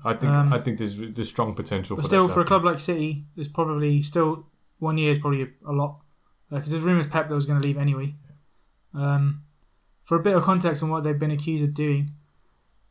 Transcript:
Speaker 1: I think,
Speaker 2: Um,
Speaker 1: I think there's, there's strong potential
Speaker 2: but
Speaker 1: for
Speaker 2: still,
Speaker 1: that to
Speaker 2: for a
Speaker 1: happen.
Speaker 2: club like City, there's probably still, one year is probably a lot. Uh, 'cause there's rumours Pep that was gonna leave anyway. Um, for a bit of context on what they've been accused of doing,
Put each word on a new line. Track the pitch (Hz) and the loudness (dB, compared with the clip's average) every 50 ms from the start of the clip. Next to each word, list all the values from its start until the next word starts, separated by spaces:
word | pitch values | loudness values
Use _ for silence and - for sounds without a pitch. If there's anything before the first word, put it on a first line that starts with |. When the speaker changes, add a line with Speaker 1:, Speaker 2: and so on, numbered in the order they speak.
| - | -4
Speaker 1:
I | 113 113 | -4 -2
think, | - 139 143 143 | 0 2 2 4
Speaker 2:
Um, | 143 143 143 | 4 4 4
Speaker 1:
I | 127 117 | 2 2
think | - 127 110 110 | 0 -2 -2 -2
there's, | 113 101 101 101 | -2 -4 -4 -6
there's | 113 113 110 117 107 - | -10 -10 -6 -6 -6 -4
strong | - - 113 107 98 | -2 -2 -2 -2 -2
potential | - 104 - 104 95 92 - 101 | -6 -6 -4 -4 -4 -4 -4 -4
Speaker 2:
but | 95 147 | -4 -2
Speaker 1:
for | 143 | 2
Speaker 2:
still, | 202 190 185 | 4 4 4
Speaker 1:
that | 180 | 4
to | 180 | 4
Speaker 2:
for | 180 | 2
a | 170 | 2
Speaker 1:
happen. | - 196 190 | 4 2 2
Speaker 2:
club | 170 | 2
like | 175 170 147 | 2 -2 -2
City, | - - 175 160 151 156 151 143 - - - | -2 -4 -2 -2 -2 -4 -4 -6 -10 -12 -12
there's | - 147 143 | -12 -12 -8
probably | - - 165 156 151 147 147 147 147 143 | -4 -4 -2 -2 -2 0 2 2 2 2
still, | 147 147 - 175 160 156 160 160 - _ _ _ _ _ _ - | 2 0 0 2 2 2 0 -4 -8 _ _ _ _ _ _ -6
one | 156 156 156 160 | -4 -2 0 0
year | 156 151 | 2 2
is | 147 147 | 2 2
probably | 147 147 139 135 131 127 - _ - 151 | 0 0 0 -2 -2 -6 -10 _ -8 -4
a | |
lot. | 143 143 147 147 147 - _ _ _ _ _ _ _ _ _ - | -2 -2 -2 -2 -4 -10 _ _ _ _ _ _ _ _ _ -8
Uh, | 147 143 | -8 -6
'cause | 147 147 | -4 -4
there's | 160 165 156 | -4 0 2
rumours | 180 180 170 151 147 | 4 4 4 2 0
Pep | - 160 151 151 | 0 -2 -2 0
that | 151 | 0
was | 147 139 | -2 0
gonna | 143 147 143 | 2 2 2
leave | 139 143 143 143 | 2 0 0 0
anyway. | 139 143 135 135 139 147 - - - - - - _ _ _ _ _ _ _ _ _ _ - | 0 0 0 0 -2 -6 -8 -10 -18 -20 -20 -20 _ _ _ _ _ _ _ _ _ _ -6
Um, | 143 143 143 143 143 143 143 147 147 - _ _ _ _ _ _ _ _ _ _ _ - | -4 -2 0 2 2 2 0 0 -2 -8 _ _ _ _ _ _ _ _ _ _ _ -6
for | - 165 165 | -2 0 0
a | 160 | 2
bit | 208 190 | 2 2
of | 170 - | 4 4
context | 185 185 175 180 170 156 143 160 | 4 2 2 2 0 0 0 -2
on | 156 | -2
what | 160 160 151 | -2 -2 0
they've | 151 147 147 | 0 0 0
been | 151 151 | 0 0
accused | 151 147 147 165 160 151 147 | -2 -2 -2 -2 -2 0 0
of | 143 147 | 0 0
doing, | 147 151 147 143 143 143 147 - - _ _ _ _ _ _ _ _ _ _ _ _ _ _ | 0 0 0 0 0 0 -2 -6 -12 _ _ _ _ _ _ _ _ _ _ _ _ _ _